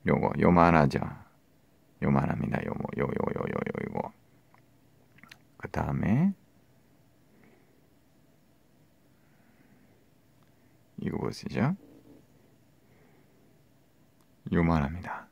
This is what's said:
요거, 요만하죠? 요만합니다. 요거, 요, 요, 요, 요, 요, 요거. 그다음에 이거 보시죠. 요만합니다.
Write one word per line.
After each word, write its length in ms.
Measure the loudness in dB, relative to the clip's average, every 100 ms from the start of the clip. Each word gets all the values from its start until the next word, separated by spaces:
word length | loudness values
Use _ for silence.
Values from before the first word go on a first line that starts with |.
| 2
요거, 260 | 2 0 2
요만하죠? 600 | 4 6 6 6 4 2 -6 -10 -20 _ _ _ _ _ _ _
요만합니다. 580 | 0 2 0 -4 -4 -4 -6
요거, 180 | -8 -8 -6
요, 60 |
요, 40 | -4
요, 320 | -4 -4 -4
요, 140 | -6
요, 320 | -6 -6 -6 -8
요거. 240 | -6 -8 -12 _ _ _ _ _ _ _ _ _ -20 -20 -20 _ -16
그다음에 760 | -8 -4 -2 -2 2 2 2 -2 _ _ _ _ _ _ _ _ _ _ -20 _ _ _ _ _ _ _ _ _ _ _ _ _ _ _ _ _ _ _ _ _ _ _ _ _ _ _ _ _ _ _ _ _ _ -8
이거 160 | -6 -4
보시죠. 580 | -4 -6 -8 -2 -2 -2 -10 -20 -20 -20 _ _ _ _ _ _ _ _ _ _ _ _ _ _ _ _ _ _ _ _ _ _ -2
요만합니다. 760 | 2 4 2 0 -6 -10 -14 -16